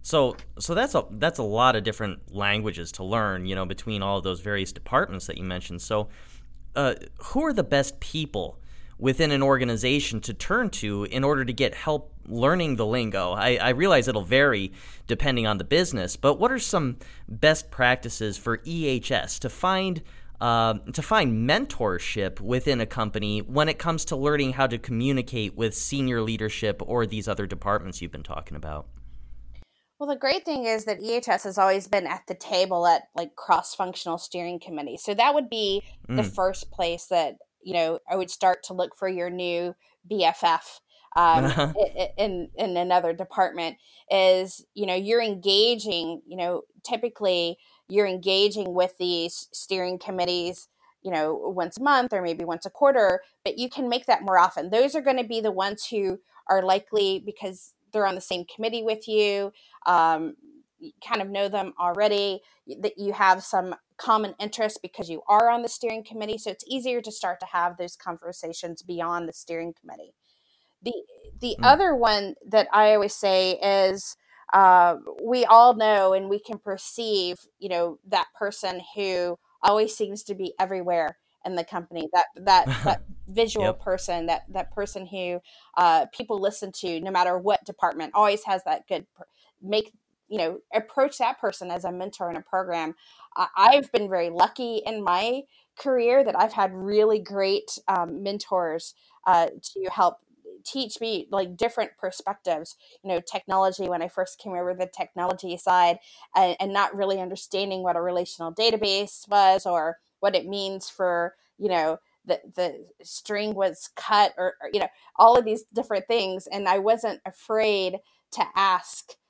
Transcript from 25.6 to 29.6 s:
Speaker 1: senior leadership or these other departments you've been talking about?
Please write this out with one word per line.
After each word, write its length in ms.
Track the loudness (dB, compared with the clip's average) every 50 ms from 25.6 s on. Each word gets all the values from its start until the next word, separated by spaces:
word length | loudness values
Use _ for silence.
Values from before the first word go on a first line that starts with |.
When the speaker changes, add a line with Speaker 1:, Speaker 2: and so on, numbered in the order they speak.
| -2 -2 -2
Speaker 1:
senior 480 | -4 -6 -4 -2 -2 -2 0 0 0
leadership 600 | -2 -2 -2 -2 -4 -4 -4 -2 -2 -2 -2 -2 -4
or 220 | -2 0 0 0
these 220 | 0 -2 -6 -4 -4
other 180 | -4 -4 -4
departments 540 | -6 -6 -4 -2 0 0 0 -2 -6 -10 -10
you've 120 | -10 -10
been 100 | -10 -12
talking 340 | -10 -10 -10 -10 -10 -10 -10
about? 300 | -10 -8 -8 -10 -10 -10 -12 -16 -18 -16 -16 -14 -14 -14 -14 -14 -14 -14 -16 -16 -18